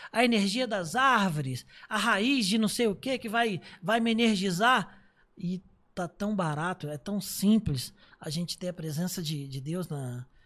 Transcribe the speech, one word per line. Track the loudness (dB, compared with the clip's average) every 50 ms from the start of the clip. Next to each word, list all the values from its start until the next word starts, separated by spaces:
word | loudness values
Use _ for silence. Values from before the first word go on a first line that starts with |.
| -16 -6 0
a | 2 2
energia | 4 4 4 2 2 0 -2 -2
das | -2 -2 -4 -4 -2 0
árvores, | 2 4 6 6 4 4 2 0 0 -2 -4 -6 -8 -10 -14 -20 -20 -10 -6
a | -4 0
raiz | 2 2 4 4 4 2 2 2 2
de | 2 2 2
não | 2 2
sei | 2 2 0
o | 0 0
quê | -2 -4 -4 -4 -4
que | -4 -2
vai, | -2 0 0 0 -2 -4 -8 -12 -18 -8 -2
vai | 0 0 2
me | 2 2
energizar." | 2 4 4 4 4 2 2 0 2 4 4 4 4 4 2 -2 -10 -20 -20 _ _ _ _ _ _
E | -8 -6 -6 -6 -6 -8 -14 _ _ _ _ -8
tá | -8 -8
tão | -8 -6 -6 -4 -2 -2
barato, | 0 0 -2 -2 -2 -2 -4 -4 -6 -8 -8
é | -8 -8
tão | -8 -6 -6 -6
simples | -6 -6 -4 0 4 4 6 4 4 2 -2 -2 -4 -8 -12 _ _ -20 _ -14
a | -10 -6
gente | -4 -4 -4 -6 -6 -8
ter | -8 -8
a | -8
presença | -8 -8 -6 -4 -4 -4 -4 -4 -6 -6
de, | -6 -6 -6 -8 -8
de | -10 -8
Deus | -6 -6 -4 -4 -4 -6
na, | -6 -6 -6 -6 -8 -10 -12 -14 _ _ _